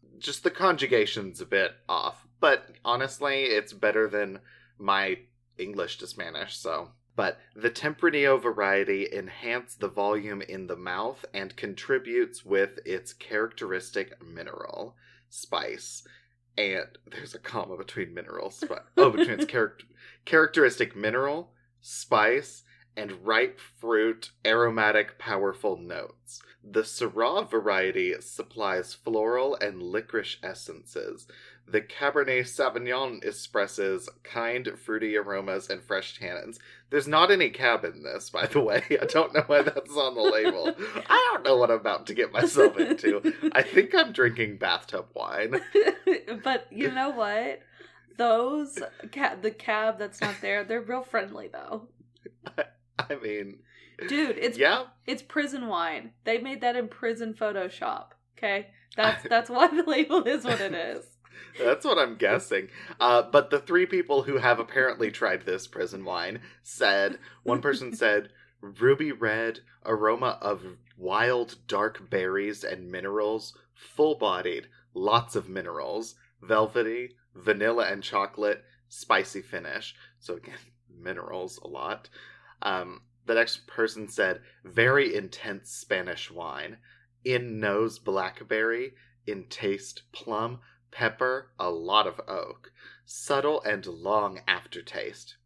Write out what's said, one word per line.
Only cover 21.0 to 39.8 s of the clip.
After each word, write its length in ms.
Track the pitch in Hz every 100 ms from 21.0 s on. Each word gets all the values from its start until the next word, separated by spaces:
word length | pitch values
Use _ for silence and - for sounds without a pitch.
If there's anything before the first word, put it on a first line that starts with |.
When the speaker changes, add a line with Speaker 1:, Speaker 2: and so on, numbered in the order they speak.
| 107 120 139 151 175 _ _ _
Speaker 1:
spice, 840 | - - - 110 107 131 147 - _ _ _ -
and 280 | 107 92 98
ripe 320 | 110 127 -
fruit, 720 | - _ 113 113 110 113 - _
aromatic, 720 | 110 113 120 113 107 107 107 -
powerful 580 | - 101 98 92 107 85
notes. 640 | 87 87 - - - - - _
The 200 | 104 104
Syrah 680 | 110 - 117 95 117 185 208
variety 720 | 113 104 95 95 95 90 -
supplies 720 | - - - 113 101 92 87
floral 640 | - - 110 110 123 135 143
and 260 | 104 95
licorice 540 | 87 101 113 113 95 -
essences. 840 | 90 92 - 80 - - - - - - - - _
The 140 | 107
Cabernet 600 | 110 - 143 147 135 127 123
Sauvignon 760 | - 135 120 123 127 135 110
expresses 840 | - 104 - 107 101 - 98 95 - -
kind, 520 | - 120 117 123 123 -
fruity 380 | - 107 110 107
aromas 540 | 101 98 98 95 -
and 120 | 98
fresh 360 | - 95 - -
tannins. 400 | 92 87 - 117 - - _
There's 180 | 143 139
not 220 | 156 180
any 180 | 196 143
cab 360 | - 131 110
in 180 | 85 80
this, 260 | 76 76 -
by 180 | 85 98
the 140 | 147
way. 220 | 113 101 - 143
I 60 | -
don't 260 | 160 160
know 120 | 151 151
why 160 | 147
that's 340 | 143 143